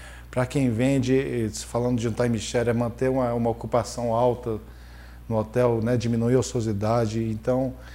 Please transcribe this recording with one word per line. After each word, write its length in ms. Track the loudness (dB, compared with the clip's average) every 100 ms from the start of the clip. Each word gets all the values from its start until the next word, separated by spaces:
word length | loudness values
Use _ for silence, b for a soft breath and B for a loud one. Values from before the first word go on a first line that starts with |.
| B B B
Pra 160 | -2 0
quem 240 | 2 2
vende, 440 | 2 2 2 2
eh, 360 | 2 2 -2 -2
falando 460 | -4 -4 -2 0 0
de 100 | 0
um 40 |
timeshare, 580 | 0 0 0 0 0 2
é 20 |
manter 380 | 2 0 0 0
uma, 240 | 2 0
uma 160 | 0 0
ocupação 640 | -2 0 0 0 -4 0
alta 440 | 2 2 2 -4 -6 -8 B B B B B -4
no 80 | -2
hotel, 440 | 0 2 4 4
né, 140 | 2 0
diminuir 400 | 2 0 4 4
a 20 |
ociosidade. 840 | 2 -2 -2 0 2 2 2 0
Então, 520 | -2 -2 0 0 0 -6 B